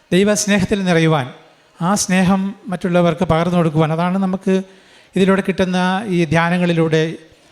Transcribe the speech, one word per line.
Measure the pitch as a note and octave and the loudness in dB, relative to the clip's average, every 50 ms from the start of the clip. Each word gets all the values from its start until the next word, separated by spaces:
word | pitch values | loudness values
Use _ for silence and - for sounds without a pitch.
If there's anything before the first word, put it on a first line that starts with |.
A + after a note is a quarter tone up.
| _ _ | _ _
ദൈവസ്നേഹത്തിൽ | - F#3 G3+ G#3 G#3 G3+ - G3+ G3+ G3 F#3 - A3 G3 F#3+ | 0 2 2 2 0 0 0 0 0 0 0 0 -2 -2 0
നിറയുവാൻ, | F3+ E3+ E3 E3 D#3+ D#3+ C#3+ B2 C#3 - - - - _ _ _ _ _ - | 0 2 2 4 2 2 0 -2 -6 -10 -18 -20 -20 _ _ _ _ _ -6
ആ | E3 F3+ G#3 | -2 -2 -2
സ്നേഹം | G3 - - F3+ F#3+ F#3 F3 G3 F#3+ F#3+ G3 G3 - - | -2 0 0 0 2 2 2 2 0 -2 -4 -8 -10 -10
മറ്റുള്ളവർക്ക് | - F3+ F3 - F3+ F3 F3 F3 E3+ - - F#3+ | -10 -8 -6 -2 0 2 2 2 2 0 0 0
പകർന്നു | E3 D#3+ D#3+ E3+ F3+ F3+ F3 | 0 0 0 0 0 0 0
കൊടുക്കുവാൻ, | E3 D#3+ D3 D#3+ D#3+ D3+ | 0 0 0 0 0 0
അതാണ് | D#3+ D#3+ F3 F3+ F#3 G3 | 0 -2 -2 -2 -2 -2
നമുക്ക് | G3 F#3 F#3 F#3 - F#3+ F#3+ F#3 F#3+ - - - _ _ - - - _ - | -2 -2 -4 -4 -2 -2 -2 -2 -2 -6 -14 -20 _ _ -20 -20 -20 _ -2
ഇതിലൂടെ | F3+ G3 F#3+ F#3+ F#3+ F#3+ G3 | 0 2 2 2 2 0 -2
കിട്ടുന്ന | F3 - F#3+ F3+ F3+ F3+ F3+ F#3 F#3+ F#3+ A#3 | -2 -2 -2 -2 0 0 0 0 -2 -2 -4
ഈ | G#3 F3+ F3 E3+ | -2 -2 -2 0
ധ്യാനങ്ങളിലൂടെ, | D3 D#3+ E3 E3+ E3+ F3 F3+ F3+ F3 E3+ E3 D#3+ D#3+ D#3+ D#3+ D#3 E3 - - - - _ _ _ _ | 0 0 0 2 0 0 0 0 0 0 0 0 0 0 0 0 -2 -4 -10 -16 -20 _ _ _ _